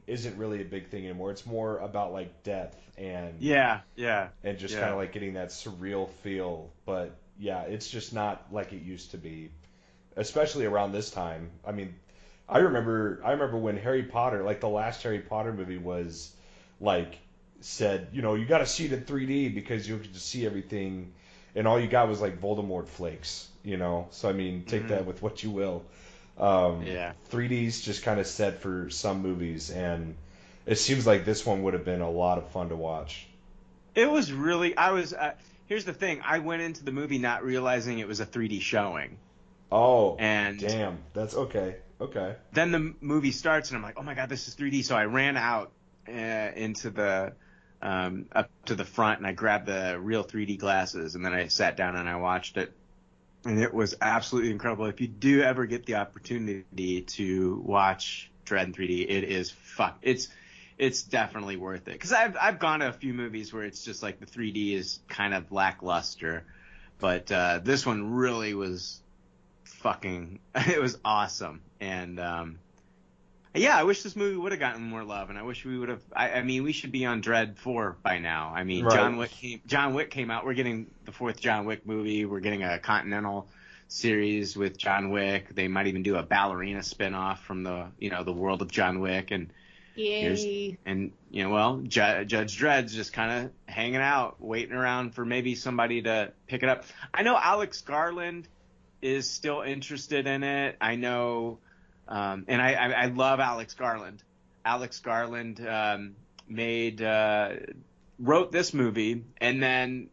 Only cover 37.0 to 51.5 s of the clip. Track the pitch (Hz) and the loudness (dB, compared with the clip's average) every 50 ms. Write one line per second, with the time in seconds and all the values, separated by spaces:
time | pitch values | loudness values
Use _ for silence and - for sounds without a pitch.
37 | 147 147 139 127 123 120 120 95 113 127 127 127 127 127 127 123 110 123 120 113 | -2 -2 0 0 0 0 0 0 0 0 0 2 2 2 2 2 2 0 -2 -2
38 | 107 101 107 104 110 - - 120 113 107 104 95 - - 117 107 101 98 85 76 | -4 -4 -4 -4 -6 -4 -2 -2 -2 -2 -2 -2 -2 0 2 2 2 2 0 -4
39 | 71 - - - - - _ - - - - - - - 98 107 117 127 127 117 | -4 -6 -8 -14 -20 -20 _ -20 -20 -20 -20 -20 -4 2 4 6 8 8 8 8
40 | 107 95 85 - 110 107 107 104 104 101 101 101 101 104 110 110 107 95 87 80 | 8 6 4 4 2 2 4 4 2 0 -2 -2 -2 -2 0 0 -2 -2 -4 -6
41 | 69 - - 104 110 107 - - 131 120 - 107 95 92 92 - - - - - | -12 -8 -6 -4 -4 -2 -2 -2 -2 0 0 -2 -2 -2 -4 -8 -14 -18 -10 -8
42 | - - - 113 92 92 110 - - - - 156 165 175 170 160 156 160 156 - | -8 -6 -4 -4 -4 -4 -6 -8 -12 -2 2 2 4 4 4 2 0 -2 -4 -6
43 | - 143 151 156 139 139 131 - - 165 156 156 147 - 127 113 104 104 113 - | -4 0 2 2 2 2 0 2 2 2 2 2 2 -2 -4 -6 -6 -8 -10 -10
44 | 139 147 143 135 131 123 135 127 - - - - 143 139 135 139 120 - 131 113 | -10 -8 -6 -6 -6 -4 -6 -8 -8 -10 -8 -6 -2 0 0 0 0 2 2 2
45 | 107 107 117 131 135 143 139 127 117 120 120 110 98 - - _ _ _ - _ | 4 4 4 4 4 4 2 2 2 2 2 0 -2 -4 -10 _ _ _ -20 _
46 | - 110 117 117 113 113 113 110 107 104 - - 113 110 107 - - 113 95 101 | -14 -10 -8 -6 -4 -2 -2 -2 -2 -2 -4 -4 -4 -4 -4 -4 -6 -6 -2 0
47 | 104 101 95 95 95 95 - - - - - - _ - - _ - 98 95 92 | 2 2 2 2 0 -2 -6 -10 -18 -20 -20 -20 _ -20 -12 _ -4 -2 -2 0
48 | 92 92 92 95 95 - - 110 107 - - _ - - 117 95 101 - - - | 0 -2 -4 -6 -8 0 0 0 0 0 -4 _ -6 -4 -2 -2 -4 -2 0 2
49 | 113 107 107 - 98 95 92 92 110 110 104 101 95 101 98 95 95 92 90 87 | 4 4 4 2 0 -4 -4 0 2 2 2 2 2 0 -2 -2 -2 -2 -2 -4
50 | 90 107 110 110 98 - - 107 107 101 101 95 101 101 98 95 92 92 - 90 | -2 0 0 0 0 -2 -4 -4 -2 -2 -4 -2 0 2 4 4 2 0 -2 -6
51 | 80 80 85 90 90 92 90 90 87 82 | -6 -6 -6 -4 -2 -2 0 0 0 0